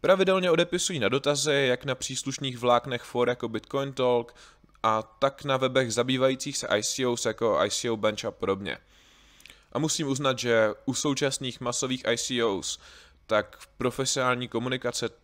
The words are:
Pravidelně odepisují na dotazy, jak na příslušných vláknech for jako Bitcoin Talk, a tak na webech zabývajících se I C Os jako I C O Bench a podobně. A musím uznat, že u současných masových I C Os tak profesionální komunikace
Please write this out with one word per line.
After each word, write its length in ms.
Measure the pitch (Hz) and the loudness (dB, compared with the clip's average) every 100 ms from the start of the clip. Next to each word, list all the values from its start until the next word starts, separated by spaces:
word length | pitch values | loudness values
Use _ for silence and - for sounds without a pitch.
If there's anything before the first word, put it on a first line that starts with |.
Pravidelně 500 | 160 190 190 190 180 | 4 4 4 4 4
odepisují 480 | 160 175 180 - 170 | 2 2 0 -2 0
na 100 | 101 | 2
dotazy, 440 | 127 139 143 143 | 2 0 0 2
jak 320 | 143 139 123 139 | 2 2 0 -2
na 100 | 127 | -6
příslušných 600 | - 131 - 131 139 123 | -6 -6 -6 -6 -8 -2
vláknech 440 | 123 120 139 123 | 4 4 4 -8
for 280 | - 120 120 | -6 0 0
jako 200 | 123 117 | 0 -4
Bitcoin 440 | 113 - 143 139 | -6 -6 -4 -4
Talk, 420 | 131 127 120 120 - - _ _ _ | 0 2 2 0 -14 -20 _ _ _
a 180 | 110 110 | 0 0
tak 420 | 110 _ 135 135 | -2 _ -2 -2
na 140 | 143 135 | -2 0
webech 360 | 131 127 127 | 2 2 0
zabývajících 640 | 110 123 131 131 131 - 139 | 0 0 2 2 0 -6 -8
se 100 | - | 0
I 160 | 104 | 0
C 220 | 110 - 127 | 0 -2 -2
Os 200 | 120 117 | 0 -2
jako 340 | 110 117 90 | 0 2 2
I 120 | 101 | 2
C 180 | - 120 | 0 -4
O 80 | 113 | 0
Bench 280 | 107 104 110 | 0 -2 -8
a 60 | |
podobně. 460 | - 95 98 98 64 _ _ _ _ _ _ - - _ | -6 -2 -2 -4 -10 _ _ _ _ _ _ -20 -20 _
A 80 | - | -4
musím 280 | 156 - 147 | -2 -2 -2
uznat, 320 | 135 143 123 | 0 0 -2
že 300 | 120 113 110 - - | 2 4 4 0 -6
u 80 | |
současných 680 | 127 151 139 143 131 135 - | -2 -2 0 -2 -2 -8 -6
masových 440 | 123 120 131 127 - | -4 -2 -2 -2 0
I 120 | 117 | -2
C 260 | - 123 | 0 0
Os 360 | 113 95 - - - - - _ _ | 0 0 -4 -10 -12 -20 -20 _ _
tak 420 | 107 101 - - _ | 0 0 -10 -20 _
profesionální 680 | 123 120 131 - 127 123 123 | -4 -2 -4 0 0 0 -2
komunikace 640 | 120 123 131 123 120 117 - | -4 -4 -4 -4 -4 -6 -8